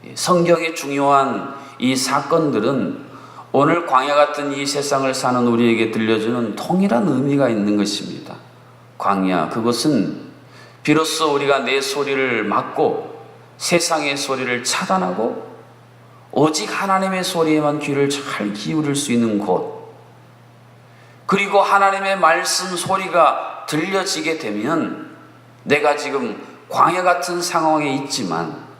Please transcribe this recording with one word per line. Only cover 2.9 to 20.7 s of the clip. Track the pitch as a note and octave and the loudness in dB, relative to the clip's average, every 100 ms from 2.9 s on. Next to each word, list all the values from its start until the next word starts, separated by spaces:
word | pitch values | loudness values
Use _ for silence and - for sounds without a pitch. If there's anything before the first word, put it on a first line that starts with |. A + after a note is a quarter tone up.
| - - - - - - | -6 -12 -20 -20 -20 -2
오늘 | C3 D3 E3+ E3+ | 2 4 2 2
광야 | C3 C#3 | 2 4
같은 | D3 D3 - C#3+ | 4 4 2 -4
이 | C#3 C#3 | -4 -4
세상을 | C#3+ C#3 C#3 C3+ | -2 0 0 0
사는 | B2+ C3 B2+ A#2+ | 0 0 2 2
우리에게 | A#2 A#2 A2+ A2 | 4 4 4 0
들려주는 | A2 A2 A2 A2 B2 A2+ G2+ | 0 0 0 0 -2 -2 -6
통일한 | - F3+ G3 A3+ G3 | -2 2 4 2 2
의미가 | B2+ C#3 C#3 C3 | 2 2 2 2
있는 | A2+ G2+ G#2 | 2 0 2
것입니다. | G2 - - - - - - - - - - - | 0 -4 -8 -12 -14 -16 -18 -20 -20 -20 -20 -6
광야, | F#2+ G2 F#2+ F2 D#2 | -2 0 2 0 0
그것은 | A#2+ A2+ A#2 D#3 C3 F#2 - - - - - - - | -2 0 0 2 2 0 -4 -14 -20 -20 -20 -20 -10
비로소 | - D#3 D#3 - D#3 | 0 2 2 0 0
우리가 | C#3 C#3 C3+ | 2 2 2
내 | B2 C3+ | 2 0
소리를 | C3+ C#3+ C3+ C3+ C3 A#2 | 0 -2 -2 0 0 0
막고 | G2+ G#2+ - - D3 - - - - - - - | 0 -2 -2 0 0 0 -8 -16 -20 -20 -20 -10
세상의 | - F3 E3+ D#3+ D3 C#3 | 0 0 2 -2 -2 -4
소리를 | - C3 B2 B2 | -4 -4 -2 -4
차단하고 | A#2+ - F#3 F#3+ F2+ F#2+ A#2 - - - - - - - - - - | -2 -4 -2 -2 0 -2 -4 -4 -12 -18 -20 -20 -20 -20 -20 -20 -8
오직 | - D3+ D#3 G#3+ | 2 2 2 -4
하나님의 | - G3 F#3+ F#3+ F#3 | -4 0 0 0 -2
소리에만 | F3+ E3+ D#3+ D#3 D3+ D3 | -2 0 2 2 2 -2
귀를 | C#3+ C#3 C#3 | -2 0 0
잘 | C#3+ - - G#2 | 0 -6 -6 -4
기울일 | G2+ D#3 D#3+ D3 C#3 | -4 -4 -2 0 -2
수 | - | 0
있는 | A#2+ A#2 G#2 | 0 2 0
곳, | F#2 F2+ - - - - - - - - - - - | 0 0 -2 -10 -16 -20 -20 -20 -20 -20 -20 -20 -20